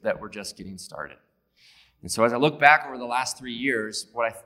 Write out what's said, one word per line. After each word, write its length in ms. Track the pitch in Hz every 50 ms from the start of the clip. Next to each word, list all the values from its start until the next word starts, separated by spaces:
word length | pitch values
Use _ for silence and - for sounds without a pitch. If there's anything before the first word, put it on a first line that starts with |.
that 180 | - 107 - -
we're 80 | 107 101
just 280 | 95 104 98 - -
getting 220 | - 90 95 95 90
started. 380 | - - - 76 73 69 67 - _ _ _ _ _ _ _ _ _ _ _ _ _ _ _ _
And 100 | - 90
so 120 | - 113
as 100 | 113 117
I 40 | 120
look 240 | 123 143 151 147 147
back 260 | 147 143 151 151 -
over 100 | 139 131
the 80 | 123 120
last 320 | 120 123 127 131 - -
three 160 | - 131 123
years, 540 | 117 117 127 135 127 110 107 110 107 - - -
what 200 | - 120 117 113
I, 40 | 113 - -